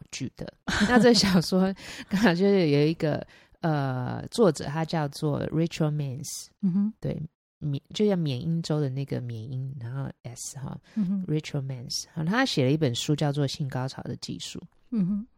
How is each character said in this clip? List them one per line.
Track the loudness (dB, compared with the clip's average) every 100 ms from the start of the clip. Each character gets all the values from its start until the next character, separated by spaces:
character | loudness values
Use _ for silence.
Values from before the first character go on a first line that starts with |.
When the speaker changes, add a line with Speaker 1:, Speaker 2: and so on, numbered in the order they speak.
| -12
Speaker 1:
据 | -10 -10 -10
的。 | -14 -12 -4
<laughs> | 2 4
那 | 8
这 | 8
小 | 8 6 4
说 | 4 2 2 0 -10 -14 -4
刚 | 2
好 | 4
就 | 6 4
是 | 6 6
有 | 6 4
一 | 2
个， | -2 -2 -6 -16 _ _
呃， | -2 0 0 -2 -4 -6 -4
作 | 4 4
者， | 4 -2
他 | -4 -4
叫 | -2 -4
做 | -2 -2 0 -2
Rachel | 0 -2 0 -2
Mans。 | 0 -4 -6 -10 -12 -14 _
Speaker 2:
嗯 | 0
哼。 | 2 0 -2
Speaker 1:
对， | -6 -6 -8 _ _ _
缅-， | -6 -6 -6
就 | 0 2
叫 | 2
缅 | 0 -2
因 | -2 -2
州 | 0 0
的 | 0
那 | -2
个 | -4 -6
缅 | -6 -8 -8
因， | -8 -8 -8
然 | -8
后 | -8 -8 -10
S | -14 -14 -14 -10
哈， | -10 -10 -8 -4
Speaker 2:
嗯 | -2
哼。 | -2 -2
Speaker 1:
Rachel | -2 -2 -6
Mans。 | -6 -8 -6 -8 -6
好， | -4
他 | -2 0 2
写 | 2
了 | 2
一 | 4
本 | 2 0
书 | 0
叫 | 0 0
做 | 0 -2
《性 | -2 -4
高 | -4 -4
潮 | -6
的 | -10 -10
技 | -8 -10
术》。 | -10 -12 -14 _ _
Speaker 2:
嗯 | -2 0
哼。 | -2 -6